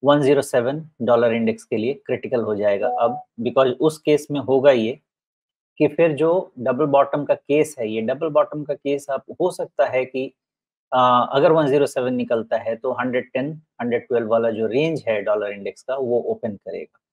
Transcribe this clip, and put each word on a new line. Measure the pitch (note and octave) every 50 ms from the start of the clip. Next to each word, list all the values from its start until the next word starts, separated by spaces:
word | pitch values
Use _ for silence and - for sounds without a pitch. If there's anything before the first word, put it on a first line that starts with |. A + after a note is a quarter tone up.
| -
वन | C#3 C#3+ D3
ज़ीरो | D3 C3 D3 C#3 C3+
सेवन | - - C3 A#2 A#2+ C#3 D#3 D#3+ - _ _ B2
डॉलर | A2 A#2+ A#2 A#2+ A#2+ A2+
इंडेक्स | A#2 A#2 A2+ A2 A2+ -
के | _ -
लिए | A2 G#2+ A#2 C#3
क्रिटिकल | - _ - B2+ - - - C3 B2
हो | A2 G#2 G#2+
जाएगा | G2+ G#2 G#2 G2+ G2+ G2 -
अब, | - - A#2 A#2 - - - _ _ - A#2
because | B2 A#2 C3+ C3+ C3 B2 -
उस | - D#3 D3+ -
केस | _ - D3+ C#3+ D3 -
में | D3 C#3+
होगा | B2+ A#2+ C3+ C3+ B2+ C#3+
ये | C3+ A#2+ A2 A2 C3+ D#3 _ _ _ _ _ _ _ _ _ _ _ _ _ _ _ _
कि | D#3 D3
फिर | D3+ - E3+ E3+ D3+
जो | C3 D3+ E3 E3+ F#3+ F3+ - _ -
डबल | A#2+ A#2+ B2+ B2 D#3
बॉटम | D3 C#3 C#3 C#3 C#3 - D3 C#3+
का | B2 -
केस | - _ _ C#3 D3+ D3+ D3+ - -
है, | A#2+ A2
ये | A2 A2+
डबल | A2 A2+ C3 C#3 E3 D#3+
बॉटम | D3 D3+ D3 - - D3+ D3
का | C3+ D3
केस | - _ C#3+ C#3+ C#3 C#3 -
आप | C3+ C3 - _ B2 _
हो | E3 F3+
सकता | E3+ - F3 C#3+ _ - C#3+
है | B2+ A#2+ B2+ C3
कि, | B2+ _ C3 C3 C3+ _ _ _ _ _ _ _ _ _ _ _ _ -
आ, | C3 B2+ B2 B2 B2
अगर | A#2+ - - C#3 D3 F3 D#3+
वन | D#3+ D#3
ज़ीरो | C#3 C3 D3 C#3+
सेवन | B2+ - C#3+ B2+ B2 B2+
निकलता | B2 B2 A#2+ B2 A2+ A2 A2+ A#2+
है | A2+ G#2 A2+ A#2
तो | A#2 _ C3 B2+
हंड्रेड | A#2+ B2 B2+ A#2+ B2 A#2+ - _
टेन, | C3+ C3 C#3+ D#3+ D#3 _ _ _ _ B2
हंड्रेड | A#2+ A#2 A#2 - _
ट्वेल्व | B2+ A#2 A#2 G#2+
वाला | A2+ A2+ A2+ A#2
जो | A2 G#2+ A2+
रेंज | G#2+ G#2 C3 D#3 E3 E3 C#3 - -
है | A2 G#2 G2
डॉलर | G#2 G#2 G#2+ G#2 G#2 G2+
इंडेक्स | G2+ G2 G2+ - - -
का, | - B2+
वो | C#3 C3+ A#2+ A#2+ A#2+
ओपन | - - A2+ A2 - A2+ G2+
करेगा। | F#2+ _ F#2 F2+ F#2 D#2+ - _ _ _ _